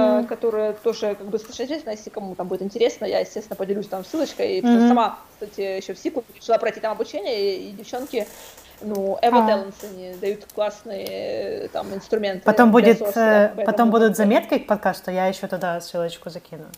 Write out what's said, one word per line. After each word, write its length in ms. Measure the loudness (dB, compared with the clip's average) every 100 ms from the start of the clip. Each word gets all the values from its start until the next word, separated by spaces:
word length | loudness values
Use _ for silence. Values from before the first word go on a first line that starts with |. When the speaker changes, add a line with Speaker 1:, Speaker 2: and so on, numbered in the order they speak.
| 4 4
Speaker 1:
Мгм. 80 | 0
Speaker 2:
которая 440 | -2 -2 0 -2
тоже, 420 | -2 -4 -2 -4
как 120 | -4 -6
бы, 60 |
достаточно 320 | -6 -8 -10
интересна, 260 | -6 -6 -8
если 180 | -12 -12
кому 240 | -12 -10
там 140 | -10 -6
будет 140 | -6
интересно, 420 | -6 0 0 0
я, 140 | -2 -2
естественно, 360 | -2 -6 -10 -8
поделюсь 300 | -4 -4 -4
там 160 | -8
ссылочкой. 600 | -6 -4 -4 -2 -2 2
Speaker 1:
Мгм. 260 | 4 6 6
Speaker 2:
Сама, 300 | 6 2 -4 -16
кстати, 280 | -16 -14 -8
ещё 320 | -6 -6 -8
в 60 | -8
сику 260 | -6 -6 -10
решила 220 | -12 0 2
пройти 220 | 2 -4
там 120 | -6
обучение, 440 | -4 -6 -4 -4 -2 0 -2
и, 120 | -8
и 40 |
девчонки, 540 | -14 -10 -8 -4 -4 -4 -10 -20 -20 -20 -12
ну, 380 | -6 -4 -2 2
Evo 200 | 4 6
Speaker 1:
А. 80 | 6
Speaker 2:
Talents 340 | 2 -2 -12 -14
они 220 | -12 -14 -6
дают 260 | -4 -6 -8
классные, 500 | -4 -4 -4 -12 -10 -8 -8 -6 -6 -6 -8
э, 40 | -8
там, 240 | -8 -8
инструменты 480 | -10 -4 -2 -2 0 2
Speaker 1:
Потом 240 | 6 6
Speaker 2:
для 100 | 8
Speaker 1:
будет, 180 | 6 6
Speaker 2:
сорсинга, 220 | 2 2 4
Speaker 1:
э, 220 | 6 4 2
Speaker 2:
поэтому 100 | 0
Speaker 1:
потом 240 | 2 4
будут 180 | 6 4
Speaker 2:
как 20 |
бы 60 | 4
Speaker 1:
заметки 420 | 4 4 2 -2
к 80 | 0
подкасту, 440 | 0 0 -2 -4
я 160 | 0 0
ещё 220 | -2 -6
туда 320 | -4 -4 -4
ссылочку 480 | -6 -6 -6 -6 -14
закину, 340 | -14 -16 -18 -18